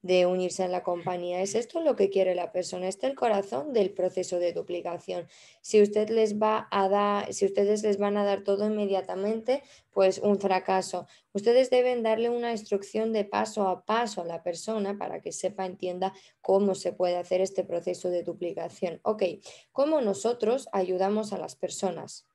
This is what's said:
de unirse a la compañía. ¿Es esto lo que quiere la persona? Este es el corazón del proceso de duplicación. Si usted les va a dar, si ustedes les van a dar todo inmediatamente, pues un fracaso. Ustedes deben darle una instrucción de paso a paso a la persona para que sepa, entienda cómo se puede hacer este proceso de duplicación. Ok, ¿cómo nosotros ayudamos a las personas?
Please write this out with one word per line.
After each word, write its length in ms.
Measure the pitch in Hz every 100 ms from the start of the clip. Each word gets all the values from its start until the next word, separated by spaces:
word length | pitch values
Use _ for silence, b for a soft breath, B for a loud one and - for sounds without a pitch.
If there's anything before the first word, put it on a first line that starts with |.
de 260 | 180 180 180
unirse 360 | 185 180 175
a 60 | 185
la 160 | 180
compañía. 580 | 180 175 170 180 175 180
¿Es 140 | 196 220
esto 240 | 233 339
lo 160 | 320 226
que 120 | 196
quiere 280 | 190 185 180
la 160 | 175
persona? 340 | 180 175 185 185
Este 220 | 185 262
es 20 |
el 80 | 277
corazón 540 | 240 202 202 247 294
del 180 | 233 196
proceso 480 | 196 185 185 175 180
de 140 | 175
duplicación. 720 | 170 165 175 170 170 - 180 170 B B B
Si 220 | - 214
usted 260 | 202 208 214
les 320 | 226 220 208
va 280 | 214 214 214
a 180 | 196 196
dar, 460 | 202 208 202 -
si 100 | -
ustedes 380 | 196 196 202 208
les 160 | 214 202
van 180 | 202 208
a 80 |
dar 200 | 202 196
todo 200 | 196 202
inmediatamente, 1000 | 214 214 202 190 185 185 202 226 220 269 B B B
pues 280 | - 190 190
un 200 | 208 202
fracaso. 720 | 196 185 185 190 185 185 - b b
Ustedes 360 | 202 214 240 254
deben 360 | 254 247 247
darle 260 | 220 220 233
una 220 | 240 240
instrucción 600 | 226 214 202 - 220 226
de 120 | 220
paso 420 | 202 208 214 - 196
a 180 | 180
paso 380 | - 220 233 202
a 40 | 170
la 180 | 165
persona 520 | - 170 - 220 196 202
para 240 | 180 160
que 120 | -
sepa, 340 | - 185 202 190
entienda 480 | 196 180 180 190 190 B B
cómo 360 | - 196 202 185
se 160 | 180
puede 240 | - 180 180
hacer 240 | 175 185
este 240 | 190 190
proceso 440 | 185 170 170 180 180
de 140 | 175
duplicación. 760 | 170 170 175 165 170 - 180 160
Ok, 220 | - 214 190 - B B B
¿cómo 280 | - 285 311
nosotros 680 | 226 196 226 240 208 262 -
ayudamos 640 | 202 185 185 190 214 214
a 60 | 190
las 180 | 160 -
personas? 680 | 180 - 190 165 - - _